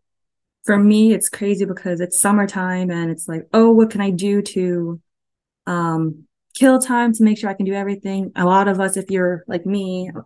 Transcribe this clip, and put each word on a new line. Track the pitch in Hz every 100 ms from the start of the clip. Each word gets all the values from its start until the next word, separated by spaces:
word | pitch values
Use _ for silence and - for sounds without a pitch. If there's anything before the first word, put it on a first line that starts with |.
| _ _ _ _ _ _ -
for | 202
me, | 208 214 220
it's | 214 -
crazy | - 202 190 190
because | 185 190 175
it's | 180 -
summertime | 202 208 196 196 185 185 180
and | 170 165
it's | 165 -
like, | 165 -
Oh, | 220 226
what | 226 220
can | 208
I | 196
do | 175 202 202
to, | 202 - 180 175 170 170 _ _ _ _ _ _ -
um, | 175 170 165 160 156 _ _ _ -
kill | 262 262
time | 254 240 240
to | 226
make | 214 214
sure | 208
I |
can | 196 190
do |
everything. | 196 196 202 196 196 190 -
A | 180
lot | 190 202
of | 190
us, | 190 196
if | 190
you're | 190 180 175 -
like | 180 185
me, | 202 190 185 180 170